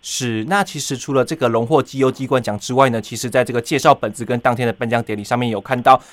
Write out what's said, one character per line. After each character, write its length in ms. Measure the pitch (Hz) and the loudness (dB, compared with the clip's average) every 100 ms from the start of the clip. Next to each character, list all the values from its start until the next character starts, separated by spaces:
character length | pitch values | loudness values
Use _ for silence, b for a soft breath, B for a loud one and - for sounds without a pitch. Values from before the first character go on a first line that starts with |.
| - | -10
是， 380 | - 127 110 110 | -6 -4 -4 -2
那 140 | 202 | -2
其 160 | 190 151 | -2 -6
实 180 | 131 131 | -6 -8
除 180 | - | -2
了 100 | 135 | 0
这 120 | 120 - | 0 0
个 120 | 123 | 0
荣 180 | 113 117 | 0 2
获 160 | 151 | 0
绩 160 | 127 135 | 0 0
优 120 | 131 | 0
机 160 | 131 131 | 0 -2
关 160 | 131 | -2
奖 160 | 117 104 | -2 -6
之 160 | - | -4
外 160 | 131 135 | 2 4
呢， 100 | 113 | 2
其 140 | 107 117 | -6 -8
实 140 | 127 | -2
在 140 | 127 | 0
这 80 | 123 | 2
个 80 | 120 | -2
介 180 | 117 143 | 0 2
绍 160 | 160 | 4
本 160 | 143 110 | 4 2
子 120 | 101 | -6
跟 140 | 113 123 | -4 0
当 140 | 127 | 0
天 120 | 120 120 | 0 -2
的 60 | |
颁 160 | 107 120 | -2 -2
奖 140 | 120 | -2
典 140 | 113 104 | -2 -6
礼 60 | |
上 160 | 101 120 | -2 -2
面 100 | 120 | 0
有 120 | 107 | -2
看 200 | - 127 | -2 0
到， 180 | 123 131 B | 4 4 B